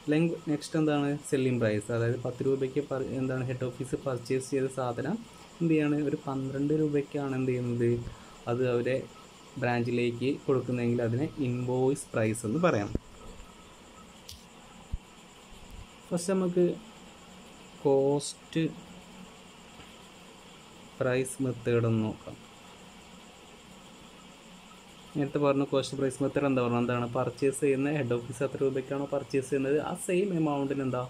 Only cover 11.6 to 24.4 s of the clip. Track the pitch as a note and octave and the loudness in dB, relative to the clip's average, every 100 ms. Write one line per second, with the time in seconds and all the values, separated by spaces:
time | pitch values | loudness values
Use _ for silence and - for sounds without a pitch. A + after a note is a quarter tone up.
11.6 | B2 B2+ C3 C#3 - B2 A2 A2 G#2+ B2 | 0 2 2 2 -2 0 2 2 -2 2
12.6 | F3 C3 G2+ A#2+ - - - - - - | 4 4 0 -6 -16 -20 -18 -18 -20 -20
13.6 | - - - - - - - - - - | -20 -20 -20 -20 -20 -20 -18 -18 -18 -20
14.6 | - - - - - - - - - - | -20 -20 -10 -10 -10 -20 -20 -20 -20 -20
15.6 | - - - - - F3 F3 F#3+ F#3 F3+ | -18 -16 -18 -20 -4 -2 0 2 2 4
16.6 | F3 E3+ - - - - - - - - | 4 2 -8 -20 -20 -20 -20 -20 -20 -20
17.6 | - - D3 C3+ C#3 C#3+ - - - E3 | -20 -2 4 4 4 2 -2 -12 -6 -2
18.6 | D#3+ - - - - - - - - - | -2 -2 -16 -18 -18 -18 -18 -20 -20 -20
19.6 | - - - - - - - - - - | -20 -20 -20 -20 -20 -20 -20 -20 -20 -20
20.6 | - - - - B2+ B2+ B2+ - C3 A#2+ | -20 -20 -20 -2 0 2 0 0 -2 0
21.6 | A#2+ A#2 A#2 A2+ A2 A2+ - - - - | 2 4 4 4 2 -2 -12 -16 -18 -20
22.6 | - - - - - - - - - - | -20 -20 -20 -20 -20 -20 -20 -20 -20 -20
23.6 | - - - - - - - - | -20 -20 -20 -20 -20 -20 -20 -20